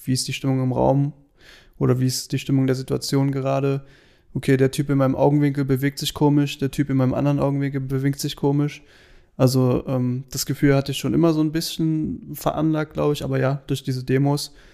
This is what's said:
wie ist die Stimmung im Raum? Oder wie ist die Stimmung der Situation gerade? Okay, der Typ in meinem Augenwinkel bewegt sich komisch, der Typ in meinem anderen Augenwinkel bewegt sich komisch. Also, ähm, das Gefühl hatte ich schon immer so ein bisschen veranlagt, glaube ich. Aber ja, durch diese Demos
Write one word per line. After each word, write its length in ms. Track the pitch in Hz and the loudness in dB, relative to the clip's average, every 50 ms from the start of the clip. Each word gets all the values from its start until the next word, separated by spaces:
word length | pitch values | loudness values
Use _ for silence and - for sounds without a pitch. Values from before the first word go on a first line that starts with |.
| - | -4
wie 80 | - | -2
ist 160 | 127 123 - - | -2 -2 -2 -6
die 40 | |
Stimmung 300 | 131 - - 135 131 131 | -8 -4 -2 0 0 0
im 100 | 127 127 | 0 0
Raum? 400 | 123 123 127 135 135 139 139 147 - - _ _ _ _ - - - - - - _ - | 2 2 4 4 4 2 2 0 -4 -10 _ _ _ _ -20 -20 -20 -20 -20 -20 _ -2
Oder 200 | 139 127 127 127 | 0 0 2 2
wie 80 | 131 | 0
ist 240 | 127 127 - - - | 0 -2 -4 -6 -6
die 60 | 143 135 | -6 -6
Stimmung 280 | - - 139 135 131 | -2 0 0 2 2
der 100 | 131 131 | 0 0
Situation 560 | 131 131 - 135 123 - - 139 139 139 139 | -2 -2 -4 -4 -4 -2 -2 0 0 0 0
gerade? 500 | 139 135 131 135 135 139 139 139 135 139 - - - - _ _ _ _ _ - - | -2 -2 -2 -2 -2 0 0 0 -2 -4 -6 -12 -20 -20 _ _ _ _ _ -10 -10
Okay, 220 | 139 - 139 135 | -4 2 2 4
der 140 | 131 131 131 | 4 4 2
Typ 200 | - - 143 143 | 2 -2 -2 0
in 80 | 139 135 | 2 2
meinem 180 | 135 131 131 | 2 2 2
Augenwinkel 480 | 127 139 143 147 147 147 143 135 143 139 | 4 4 4 4 4 2 2 2 0 0
bewegt 340 | 135 135 127 139 139 - - | 0 0 0 0 -2 -4 -4
sich 140 | 151 - - | -6 -6 0
komisch, 440 | - 151 143 147 147 143 139 - - | 2 2 4 4 4 2 0 -2 -4
der 120 | 139 135 | -4 -4
Typ 200 | - - 143 139 | -2 -2 -2 0
in 80 | 135 131 | 2 2
meinem 160 | 131 131 139 | 2 2 0
anderen 260 | - 139 143 143 139 | 0 0 2 2 2
Augenwinkel 400 | 139 139 143 139 139 139 139 135 | 0 0 0 -2 -2 -2 -4 -6
bewegt 400 | 135 131 135 131 135 143 139 - | -4 -4 -4 0 0 0 -2 -2
sich 160 | - 143 - | -6 -8 -4
komisch. 460 | - - 139 143 147 147 143 - - - - - - - - - - _ _ _ | -2 0 0 2 2 0 -2 -4 -10 -18 -20 -20 -20 -20 -20 -20 -20 _ _ _
Also, 460 | - 135 127 131 131 127 127 123 - - - | 2 2 2 4 4 2 2 2 0 -2 -2
ähm, 360 | - 127 123 123 123 131 135 - | -2 -2 -2 -2 -2 -4 -8 -10
das 140 | - 139 - | -8 -8 -4
Gefühl 300 | - 135 - 151 139 139 | -4 -2 2 4 4 4
hatte 160 | 139 - - | 4 0 -2
ich 60 | 135 - | -6 -4
schon 160 | - 131 110 | -4 -2 2
immer 180 | 147 170 165 | 2 2 2
so 80 | 156 156 | 2 2
ein 120 | 156 156 | 0 0
bisschen 800 | 151 165 175 - - - 160 160 156 156 156 - 165 - - 143 151 | -2 -4 -6 -6 -4 -2 -2 -2 -2 -2 -4 -6 -6 -10 -12 -14 -14
veranlagt, 580 | - - 156 - 151 156 160 156 151 151 151 | -6 -4 -4 -2 0 0 0 0 0 -4 -6
glaube 220 | - 156 147 147 147 | -4 -2 -2 0 0
ich. 100 | - - | -2 -4
Aber 160 | 131 135 131 | -4 -2 0
ja, 220 | 131 131 143 139 - | 0 0 -2 -4 -4
durch 160 | - 139 - | -6 -6 -6
diese 220 | - 139 127 127 127 | -4 -6 -6 -6 -2
Demos 500 | 131 131 135 143 143 143 143 - - - - - - | 0 0 2 2 2 0 -2 -4 -10 -14 -20 -20 -20